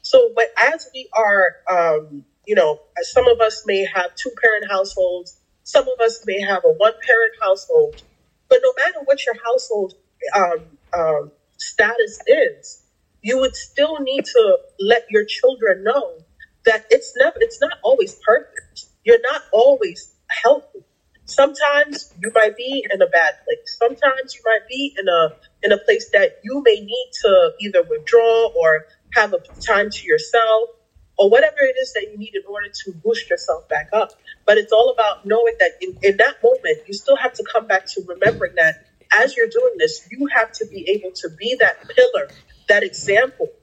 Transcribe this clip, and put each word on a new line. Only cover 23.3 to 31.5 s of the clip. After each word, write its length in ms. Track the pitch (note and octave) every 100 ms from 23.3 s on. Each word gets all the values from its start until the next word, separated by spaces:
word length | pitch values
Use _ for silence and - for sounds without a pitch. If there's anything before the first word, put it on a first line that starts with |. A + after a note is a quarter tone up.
| -
place. 340 | - - - -
Sometimes 560 | A#3 C#4 C#4+ D4 C4 -
you 60 | A3
might 220 | A3 -
be 260 | C4 C#4 G3+
in 120 | F#3+
a, 200 | E3+ D#3 - _ _
in 80 | G#3
a 60 | G3+
place 280 | - A3 -
that 280 | G3+ G3 -
you 180 | G#3+ C#4
may 120 | B3+ G#3
need 340 | G#3 A#3+ B3 -
to 300 | G#3+ F#3+ E3 -
either 220 | G3+ F#3
withdraw 680 | E3+ D3+ D3+ A#3 A3+ A3+ A3+
or 360 | E3+ D#3+ D#3 - _ _ A3+
have 180 | G#3
a 60 | F3+ - -
time 300 | - G#3 G#3
to 160 | - F3+
yourself 640 | D#3 - A#3 A3+ A3 A#3 _ _ _ _ -
or 140 | G3
whatever 260 | A#3+ D5+